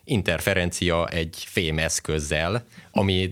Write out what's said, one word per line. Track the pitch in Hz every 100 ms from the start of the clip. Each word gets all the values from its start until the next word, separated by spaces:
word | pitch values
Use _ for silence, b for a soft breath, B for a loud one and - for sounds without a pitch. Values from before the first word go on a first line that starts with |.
interferencia | - 117 90 95 - 95 87 - 87 85 85
egy | 85 80 - -
fém | - 82 78
eszközzel, | 80 - - 78 73 76 82 113 - B B
ami | - 98 92 95